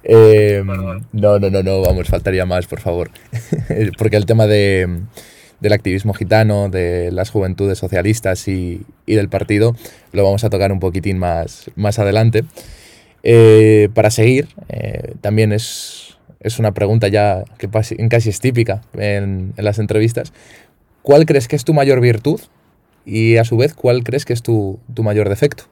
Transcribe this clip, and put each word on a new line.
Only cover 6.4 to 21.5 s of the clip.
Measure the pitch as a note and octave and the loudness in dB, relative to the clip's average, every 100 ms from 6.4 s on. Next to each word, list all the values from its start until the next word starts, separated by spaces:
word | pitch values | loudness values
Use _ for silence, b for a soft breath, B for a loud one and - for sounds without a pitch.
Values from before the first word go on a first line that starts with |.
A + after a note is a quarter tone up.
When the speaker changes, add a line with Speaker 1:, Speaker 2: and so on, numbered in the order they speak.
| A2 G2+ G2+ | 2 0 -2
Speaker 1:
de | F#2 F2 F2+ F2 | -4 -4 -4 -4
las | F#2 G2 | -6 -4
juventudes | G#2+ F#2 F2+ G2+ F#2 | -4 -4 -2 -4 -4
socialistas | F#2 F#2 F#2+ A2+ F#2+ F#2 - | -4 -2 0 -2 -2 -6 -4
y, | F#2 F2+ F2 - _ - | -6 -6 -10 -16 _ -2
y | G#2+ | -2
del | G2+ | 0
partido, | F#2+ - G#2 A2+ A#2+ B B B | -4 -2 0 0 -2 B B B
lo | - | 0
vamos | G2 G2+ | 0 0
a | A2 | -2
tocar | F#2+ G2 | 0 -2
un | G2 | -2
poquitín | F#2 F2+ G2 F#2 | -4 -4 -4 -4
más, | F2+ E2 D#2+ - - | -2 -4 -6 -14 -18
más | - G#2 G#2+ | -6 -4 0
adelante. | G2+ G#2 A2+ G#2+ - B B B B B B B | 0 2 2 0 -4 B B B B B B B
Eh, | - A#2 A2+ A2 A2 G#2+ G#2 | 4 8 8 8 8 6 4
para | A2 G#2+ | 2 0
seguir, | A2 A2+ C3 D3+ - - | 2 2 2 -2 -14 -14
eh, | - G#2+ - - - | -10 -10 -10 -12 -10
también | G2+ G#2+ G#2+ | -2 0 0
es, | G#2 - - - - - _ _ _ | 0 -6 -14 -16 -18 -20 _ _ _
es | A2 - | -10 -2
una | A2 | -4
pregunta | F#2+ G2+ A2+ G#2 | 0 0 0 0
ya | G#2 G#2 F#2 G2 - | 2 0 -2 -8 -12
que | G2 | -6
pasi-, | A2 A2 - A2+ | -4 -4 -4 0
casi | A#2 A2+ | 0 0
es | F#2+ | -2
típica | C3 A#2+ A2+ G2 _ | -2 0 -2 -4 _
en, | - G#2 G2+ G2 F#2+ F#2 G#2+ | -6 -4 -4 -4 -6 -10 -4
en | |
las | G#2 G#2 | -4 -2
entrevistas. | G#2+ G#2+ A2+ A#2 - b b b b b _ _ | -2 0 0 -2 -10 b b b b b _ _
¿Cuál | - C#3+ D#3+ | 4 4 6
crees | C#3 | 0
que | A#2+ | 0